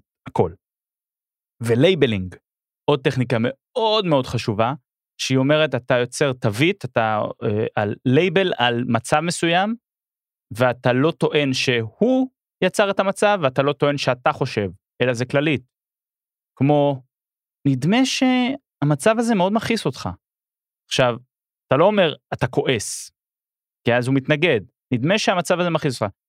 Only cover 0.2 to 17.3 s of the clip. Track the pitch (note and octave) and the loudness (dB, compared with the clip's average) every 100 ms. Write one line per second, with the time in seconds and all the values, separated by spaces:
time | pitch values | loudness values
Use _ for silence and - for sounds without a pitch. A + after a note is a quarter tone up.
0.2 | - - F2 - _ _ _ _ _ _ | -6 -2 -2 -4 _ _ _ _ _ _
1.2 | _ _ _ - A#2 A#2 F3 F3 B2+ G2 | _ _ _ -8 -2 2 2 2 0 0
2.2 | F2+ - _ _ _ _ - C#3+ C#3 B2+ | -6 -12 _ _ _ _ -2 0 0 -2
3.2 | B2+ A#2 A#2 - _ G#3+ A3 G#3+ F3+ C#3 | -2 -2 -2 -6 _ -4 0 0 0 -2
4.2 | B2 A#2+ - G#2 A#2 D3 _ _ _ - | -2 -6 -4 -2 -2 -4 _ _ _ -10
5.2 | - C3 C3+ D#3 D#3 B2 - B2+ B2 - | -2 0 2 2 0 -2 0 0 0 -2
6.2 | C#3+ B2+ A2+ G#2 E3+ G#3 B2+ B2 A2 G#2+ | -2 0 -2 0 0 0 -4 -2 0 0
7.2 | A2+ - A#2+ G#2 A#2 A2+ G#2 - B2+ C#3 | -4 -6 -4 -2 -2 -2 -4 -2 0 2
8.2 | F#3 F3+ F3+ - B2 A#2+ B2+ A#2 - D3+ | 2 0 0 0 0 0 -2 -4 0 0
9.2 | E3+ - E3+ F3 G#3 A#3 _ _ _ _ | 0 -2 0 0 0 -4 _ _ _ _
10.2 | _ _ - G#2+ B2+ A#2+ B2+ B2 D#3 - | _ _ -8 0 0 2 0 2 0 0
11.2 | D#3 D3+ C#3 B2+ C#3 A#2+ A2 - A#3 C4 | 0 0 0 -2 0 -2 -2 -2 0 2
12.2 | B3+ _ _ - F#3 - G3+ G3 G3 - | -2 _ _ -4 -2 2 0 0 -2 2
13.2 | G#3 G3+ C3+ B2+ C#3 C3+ C#3+ C#3+ - B2+ | 2 2 0 0 0 2 0 0 -2 0
14.2 | D#3 - C3+ A2+ F#2+ - _ - B2+ A#2 | 0 0 -2 -2 -4 -6 _ -4 -2 -2
15.2 | B2+ C#3+ D#3 B2+ - _ _ _ _ _ | -2 0 0 -2 -6 _ _ _ _ _
16.2 | _ _ _ - C#3 D3 C#3+ C3 - _ | _ _ _ -2 2 2 2 -2 -10 _
17.2 | _ | _